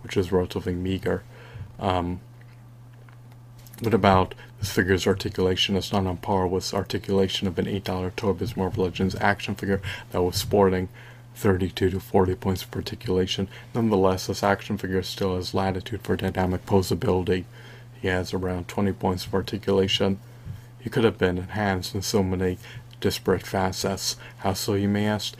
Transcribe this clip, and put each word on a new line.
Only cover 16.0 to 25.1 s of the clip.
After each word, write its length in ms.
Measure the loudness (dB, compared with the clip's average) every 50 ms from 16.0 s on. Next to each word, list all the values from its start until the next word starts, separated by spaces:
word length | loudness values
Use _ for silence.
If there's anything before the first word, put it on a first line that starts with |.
| -4
for 120 | -2 -2
dynamic 520 | 0 0 -2 0 0 0 0 0 -2 0
posability. 800 | 4 4 4 4 4 0 0 2 2 2 2 2 2 0 0 -2 -6 -14 -20 -20 -18 -18 -20 -20 -20 -12 -4
He 100 | -2 0
has 220 | 0 0 0 -2
around 360 | -4 -4 -2 -2 -2 -4 -4
twenty 240 | -6 -2 0 0 0
points 340 | 0 0 0 0 0 -2 -4
of 80 | -2 -2
articulation. 840 | -2 -2 -2 -6 -6 0 2 4 4 4 4 2 2 2 2 0 0 -4 -16 -20 -16 -14 -14 -12 -14 -14 -18 -18
He 140 | -12 -10 -4
could 120 | 0 2 4
have 140 | 4 4
been 220 | 4 0 0 0 0
enhanced 560 | -4 -6 -4 -2 0 0 0 0 -2 -4 -6
in 80 | -6 -4
so 180 | 0 0 2
many 380 | 2 2 0 0 0 -2 -2 -4 -8 -16 -18 -18 -18 -18 -10 -4
disparate 460 | -2 -2 -2 -2 0 0 0 0 0
facets. 680 | -2 0 0 0 0 0 -2 -2 -2 -2 -2 -4 -6 -6 -8 -10 -18 -12 -6
How 120 | -2 -2
so, 220 | -2 -2 -2 -2 0
you 160 | 0 2 2
may 180 | 2 2 0
ask? 260 | 0